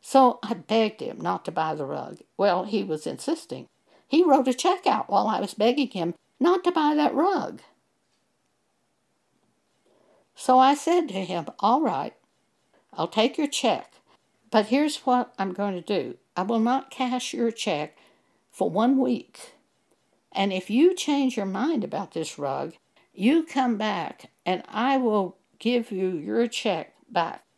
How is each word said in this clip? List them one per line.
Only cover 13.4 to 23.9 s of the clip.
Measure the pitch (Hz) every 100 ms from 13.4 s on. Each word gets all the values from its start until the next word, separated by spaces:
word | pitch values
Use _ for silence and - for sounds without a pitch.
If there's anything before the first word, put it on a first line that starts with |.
| 285
check." | - 233 170 - _ _ _ _ _ _
But | 208 208
here's | 269 302 294
what | - 247 - -
I'm | 196
going | 185 202
to | 180
do. | 165 196 123 - _ -
I |
will | 196 233
not | 226 262 -
cash | - 254 247 -
your | - 233
check | 226 - 151 151 _ _ _ _ _ _
for | - 180
one | 170 240 269
week. | 254 240 - - - _ _ _ _ _ _ _ _
And | - 196
if | 185 180
you | 226 339
change | 359 - 285 262 240
your | 196
mind | 190 269 302
about | - - 190
this | 165 156 -
rug, | 143 139 147 - _ _ _
you | - 202 330
come | 320 269 254 208
back | 214